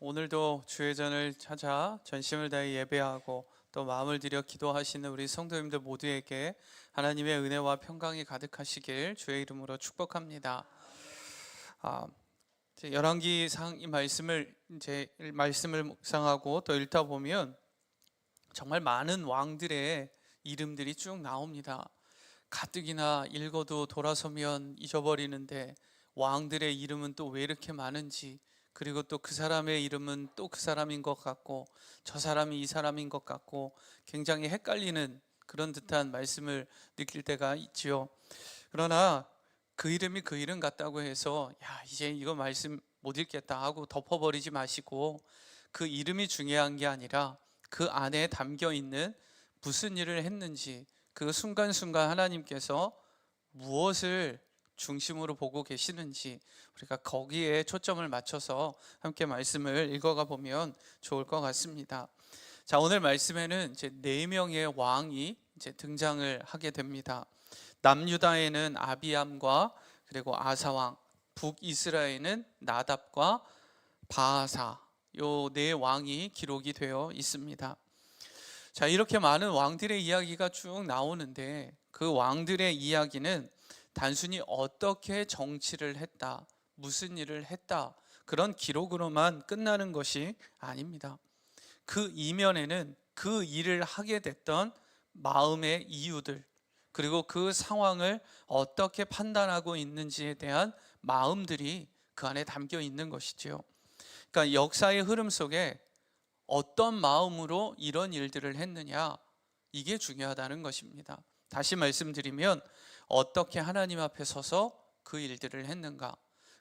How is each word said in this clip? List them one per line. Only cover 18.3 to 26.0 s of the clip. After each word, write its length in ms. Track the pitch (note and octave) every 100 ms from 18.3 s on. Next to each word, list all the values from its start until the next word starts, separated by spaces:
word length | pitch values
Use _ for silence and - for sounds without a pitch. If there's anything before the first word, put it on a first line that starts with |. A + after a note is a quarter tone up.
| _ _
정말 300 | - C#3 E3+
많은 420 | C#3+ A#2+ D#3 F#3+
왕들의 840 | D3 C3 D3 D3+ E3+ D3 C#3+ D#3 C3+ _ _ _
이름들이 520 | D3 D3 D3+ C#3+ C#3 D3+
쭉 220 | F#3+ F#3+
나옵니다. 680 | C#3 C3 D#3 D3 C#3+ C3 - _ _ _ - - -
가뜩이나 760 | - - F3+ D#3 D#3+ D3+ D3 C#3
읽어도 560 | D3 D3+ D#3+ D3+ D3+ C#3+
돌아서면 880 | D3+ D3 D3+ D#3 D3 D3 C#3+ C#3 C#3
잊어버리는데 960 | D3+ D#3 D3 D3 C#3+ C#3 C3+ C#3 B2+ - _ _